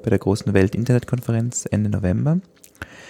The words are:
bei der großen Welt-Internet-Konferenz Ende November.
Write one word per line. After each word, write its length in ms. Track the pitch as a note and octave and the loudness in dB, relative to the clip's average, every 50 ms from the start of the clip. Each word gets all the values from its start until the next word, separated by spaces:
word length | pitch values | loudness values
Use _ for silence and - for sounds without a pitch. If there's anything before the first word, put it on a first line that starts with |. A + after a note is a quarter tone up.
| - | -2
bei 60 | A2+ | 0
der 100 | A2 F#2+ | 0 0
großen 340 | - G2 G2 - - G#2+ G2 | 2 0 0 0 0 0 4
Welt-Internet-Konferenz 1120 | G2 F#2+ G2 - - A#2+ - B2 A#2+ - - - B2 - - A#2 A2+ A#2 A#2+ - - - - | 4 4 4 2 0 0 0 0 0 0 -2 -4 -4 -2 -2 -2 -2 -2 -4 -4 -6 -4 -2
Ende 200 | - G2+ G#2+ G#2 | 0 0 0 0
November. 500 | G#2 G2 F#2+ F2+ F#2+ A2+ B2 D3 D#3+ F#3 - - _ _ - - _ _ - - - - - | 0 0 0 0 0 2 2 2 0 0 -2 -6 _ _ -20 -20 _ _ -18 -18 -18 -20 -20